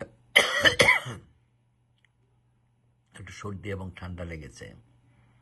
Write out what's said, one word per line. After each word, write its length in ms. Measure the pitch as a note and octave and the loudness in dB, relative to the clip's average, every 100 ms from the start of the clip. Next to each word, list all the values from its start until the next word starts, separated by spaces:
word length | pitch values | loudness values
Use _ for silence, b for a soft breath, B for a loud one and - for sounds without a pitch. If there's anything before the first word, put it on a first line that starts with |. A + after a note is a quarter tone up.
| - - _ - | -16 -18 _ 4
<coughs> 2750 | - - D5 - - - C3 A2 - _ _ _ _ _ _ _ _ _ _ _ _ _ _ _ _ _ _ - | 4 4 4 6 4 4 0 -10 -14 _ _ _ _ _ _ _ _ _ _ _ _ _ _ _ _ _ _ -20
একটু 140 | F2+ | -18
সর্দি 360 | F2+ G#2 G2 G2+ | -12 -10 -8 -6
এবং 220 | G2 F#2 - | -6 -8 -10
ঠান্ডা 280 | F2+ F2 | -10 -10
লেগেছে। 520 | F2 D#2+ C#2+ - - - - _ _ _ _ _ | -8 -10 -12 -16 -18 -18 -20 _ _ _ _ _